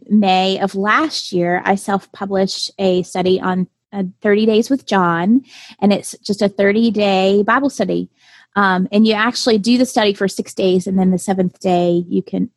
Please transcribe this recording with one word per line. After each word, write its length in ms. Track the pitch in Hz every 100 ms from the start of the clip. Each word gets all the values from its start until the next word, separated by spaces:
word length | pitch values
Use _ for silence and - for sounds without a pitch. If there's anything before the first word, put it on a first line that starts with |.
| -
May 520 | 214 196 185 190 190
of 160 | 196 196
last 560 | 202 240 311 - -
year. 300 | 180 175 180 185
I 80 | 202
self-published 960 | - 196 - - 196 196 190 - - -
a 240 | 196 180
study 380 | 175 190 180 185
on, 260 | 185 185 180 _ _
uh, 120 | 202 185 -
thirty 240 | 214 208 220
Days 240 | 220 233
with 160 | 269 -
John, 580 | 196 175 165 180 247 - - - -
and 120 | 202
it's 240 | 196 - -
just 220 | - 202
a 60 | 202
thirty-day 920 | 202 196 208 233 208 202 190 190 202
Bible 260 | 208 247 277
study. 380 | - 190 175 180 _ _ - _ 202
Um, 320 | 196 185 185
and 160 | 208 220
you 60 |
actually 440 | 208 226 - 254 220
do 200 | 214 247
the 80 | 254
study 280 | 233 208
for 140 | 202 190
six 260 | - -
days, 320 | - 190 185 196
and 140 | 190
then 100 | 185
the 60 | 180
seventh 420 | - 190 180 -
day 440 | 185 175 175 175 175
you 140 | 190
can, 280 | 185 185 185